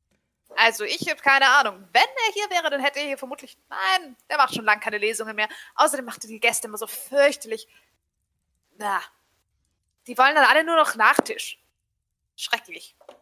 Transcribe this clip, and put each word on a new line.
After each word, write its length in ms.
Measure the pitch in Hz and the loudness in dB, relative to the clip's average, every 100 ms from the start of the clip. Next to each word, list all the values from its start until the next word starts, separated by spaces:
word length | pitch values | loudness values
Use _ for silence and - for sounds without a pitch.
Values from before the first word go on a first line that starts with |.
| _ _ _ _ _ - | _ _ _ _ _ 0
Also, 280 | 226 220 | 2 0
ich 240 | 208 349 330 | -6 -6 -6
hab 140 | 311 | -2
keine 240 | 277 269 269 | 2 4 6
Ahnung. 400 | 285 226 190 - | 4 2 -4 -2
Wenn 100 | 247 | 0
er 300 | 466 523 453 | 0 0 -2
hier 160 | 403 403 | -2 -2
wäre, 180 | 359 320 | -2 -2
dann 100 | 277 | -2
hätte 180 | 277 277 | -2 -2
er 60 | 294 | -6
hier 120 | 277 | -8
vermutlich, 380 | 254 285 262 _ - | -10 -14 -18 _ -14
nein, 460 | - 381 370 311 247 - | -6 -2 -2 -4 -16 -2
der 80 | 302 | 2
macht 180 | 262 | 2
schon 100 | - | 2
lang 160 | 214 208 | 0 0
keine 180 | 220 208 | 0 -2
Lesungen 360 | 208 226 220 214 | -2 -4 -6 -4
mehr. 120 | 214 - - - | -6 -6 -6 2
Außerdem 280 | 302 269 | 2 0
macht 200 | 233 - | -8 -14
er 40 | 214 | -16
die 120 | 220 | -4
Gäste 280 | 233 220 220 | -2 -2 -6
immer 80 | 214 | -10
so 80 | 220 | -12
fürchterlich, 800 | - - 277 285 277 220 220 - _ _ _ _ _ _ _ _ _ _ - | -12 -4 2 2 2 -10 -12 -12 _ _ _ _ _ _ _ _ _ _ -10
na, 220 | 208 190 - _ _ _ _ _ _ _ _ _ - | -4 -4 -6 _ _ _ _ _ _ _ _ _ -6
die 100 | 247 | 2
wollen 160 | 262 | 4
dann 100 | 302 | 6
alle 200 | 247 285 | 4 4
nur 120 | 320 330 | 2 2
noch 180 | 302 226 | 2 2
Nachtisch. 640 | 220 285 - 196 - - _ _ _ _ _ _ _ - | 2 4 0 -4 -10 -14 _ _ _ _ _ _ _ -12
Schrecklich. 600 | - 240 - 165 - _ - - | -4 -4 -4 -20 -20 _ -20 -20